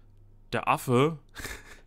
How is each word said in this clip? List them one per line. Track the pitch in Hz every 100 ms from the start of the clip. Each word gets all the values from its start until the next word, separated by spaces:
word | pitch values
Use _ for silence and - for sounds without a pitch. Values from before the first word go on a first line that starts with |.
| - - - - -
Der | 117 -
Affe, | 139 - 123 147 160 - - - - - -